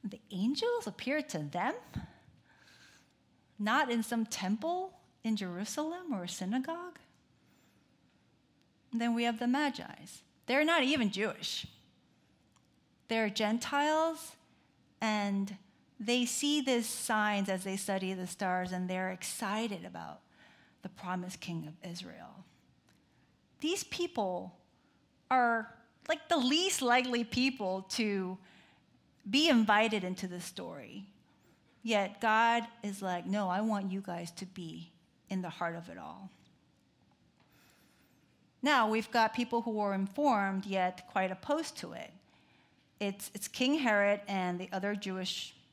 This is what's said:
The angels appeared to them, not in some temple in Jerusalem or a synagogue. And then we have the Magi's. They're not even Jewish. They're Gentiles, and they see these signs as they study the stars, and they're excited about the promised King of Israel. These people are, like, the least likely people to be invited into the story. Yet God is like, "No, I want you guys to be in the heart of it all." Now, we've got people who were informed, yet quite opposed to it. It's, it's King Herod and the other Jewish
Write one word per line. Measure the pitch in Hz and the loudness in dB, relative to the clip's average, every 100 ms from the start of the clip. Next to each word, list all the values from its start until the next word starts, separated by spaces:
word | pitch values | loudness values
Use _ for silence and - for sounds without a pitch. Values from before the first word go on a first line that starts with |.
The | 214 - _ | -10 -12 _
angels | 185 220 294 466 480 302 | 0 0 2 0 0 -4
appeared | - - 302 294 | -6 -4 -2 -2
to | 165 | -6
them, | 147 175 220 453 - - - - _ - _ _ - - - - _ _ _ _ _ - | -4 -2 -2 -4 -8 -10 -10 -18 _ -20 _ _ -20 -20 -20 -20 _ _ _ _ _ -4
not | 208 254 277 | 2 2 4
in | 233 | 2
some | 220 233 | 0 -2
temple | 226 - 190 220 320 359 370 - _ _ | -2 -2 -2 -2 0 -2 -4 -12 _ _
in | 226 214 | -2 -2
Jerusalem | 185 175 214 - 311 349 359 | -2 -6 -6 -4 -4 -6 -4
or | 208 | -4
a | 175 | -4
synagogue. | - 180 247 262 339 359 339 _ _ _ _ _ _ _ _ _ _ _ _ _ _ _ _ _ _ _ | -6 -2 -2 -2 -6 -8 -14 _ _ _ _ _ _ _ _ _ _ _ _ _ _ _ _ _ _ _
And | 226 | 0
then | 233 | 2
we | 233 | 2
have | 233 233 | 2 2
the | 240 | 0
Magi's. | 262 294 - - - - - _ _ - | 2 2 -2 -10 -14 -18 -20 _ _ 0
They're | 262 | 2
not | 302 339 | 4 4
even | 262 294 214 | 4 2 2
Jewish. | 185 208 - - - - - _ _ _ _ _ _ _ _ _ _ _ _ - | 0 -2 -2 -6 -6 -10 -18 _ _ _ _ _ _ _ _ _ _ _ _ -2
They're | 226 214 | 2 2
Gentiles, | 208 214 233 - 285 294 311 330 311 - - _ _ _ _ _ _ | 2 2 2 0 2 4 4 2 0 -10 -18 _ _ _ _ _ _
and | 220 214 202 196 196 202 - _ _ _ | 0 0 2 0 -2 -6 -16 _ _ _
they | 214 247 | 0 2
see | 240 - 294 302 | 2 0 2 2
these | 262 240 226 | 2 2 0
signs | - - 220 208 202 196 | -6 0 2 4 2 0
as | 190 | -2
they | 190 196 | -2 -4
study | - 190 190 | -2 -2 -2
the | 190 180 | -4 -6
stars, | - 190 180 185 | -4 0 0 -2
and | 180 180 | -2 -2
they're | 185 185 | -2 -4
excited | 185 - - 208 214 226 190 | -6 -8 -6 -4 -2 -4 -6
about | 175 180 - - _ _ - - _ _ | -10 -12 -12 -14 _ _ -20 -20 _ _
the | 185 | -16
promised | - 180 185 180 - | -12 -6 -4 -4 -10
King | - 165 156 | -8 -8 -8
of | 160 175 | -12 -12
Israel. | 170 180 - 165 - - _ _ _ _ _ _ _ _ _ _ _ | -12 -12 -16 -18 -20 -20 _ _ _ _ _ _ _ _ _ _ _
These | 302 392 | -2 -2
people | - - 349 - 196 180 185 - _ _ _ _ _ _ _ | -4 -4 -2 -2 -2 -4 -8 -16 _ _ _ _ _ _ _
are, | 262 240 226 220 - - _ - | 4 6 2 -2 -14 -20 _ -4
like, | 311 - | -4 2
the | 330 | 4
least | 254 311 381 - | 6 4 4 2
likely | 247 247 254 240 | 4 4 4 0
people | 233 247 262 262 190 190 185 | 0 2 2 2 -2 -2 -4
to | - 214 202 185 185 - - - _ _ _ _ _ - | 0 2 2 -2 -6 -12 -20 -20 _ _ _ _ _ 0
be | 254 320 | 4 6
invited | 247 214 208 220 214 | 6 8 6 6 2
into | 180 185 185 | -2 -4 -6
the | 175 | -8
story. | 170 - 170 143 123 196 196 _ _ _ _ _ _ _ | -10 -10 -10 -12 -14 -16 -16 _ _ _ _ _ _ _
Yet | 226 214 196 202 | 2 2 2 0
God | 226 220 233 233 226 - | 4 6 6 4 0 -8
is | 202 196 | -8 -4
like, | 190 180 180 | -4 -4 -2
"No, | 202 196 | -2 0
I | 185 | 0
want | 220 208 196 | 0 0 -2
you | 190 | -4
guys | 196 175 175 | -6 -8 -8
to | - 185 | -12 -12
be | - 165 170 165 _ _ _ _ | -10 -12 -12 -16 _ _ _ _
in | 190 | -4
the | 180 | -4
heart | - 170 170 | -4 -4 -4
of | 170 | -12
it | 175 | -14
all." | 160 185 190 - _ _ _ _ _ _ _ _ _ _ _ _ _ _ _ _ _ _ _ _ _ _ | -14 -14 -16 -20 _ _ _ _ _ _ _ _ _ _ _ _ _ _ _ _ _ _ _ _ _ _
Now, | 262 277 220 | 4 4 4
we've | 220 214 | 2 0
got | 240 220 | 2 2
people | 233 240 240 | 2 0 0
who | 233 | 0
were | 214 208 | 0 0
informed, | 196 196 - 294 220 196 190 | 0 -2 2 4 4 2 0
yet | 196 190 180 185 - | -2 0 0 -2 -4
quite | 202 190 | 0 0
opposed | 185 - 294 311 - | -2 0 0 0 -8
to | 175 | -12
it. | - - - _ _ _ _ _ _ _ _ | -10 -14 -18 _ _ _ _ _ _ _ _
It's, | 202 196 - | -4 -4 -12
it's | - - | -10 -10
King | - 254 311 | 0 2 4
Herod | 254 208 202 202 208 | 4 4 4 2 0
and | 196 180 180 | -2 0 -2
the | 180 | -4
other | 190 202 | -4 -2
Jewish | 202 202 190 185 - - - _ | -4 -4 -4 -4 -6 -8 -14 _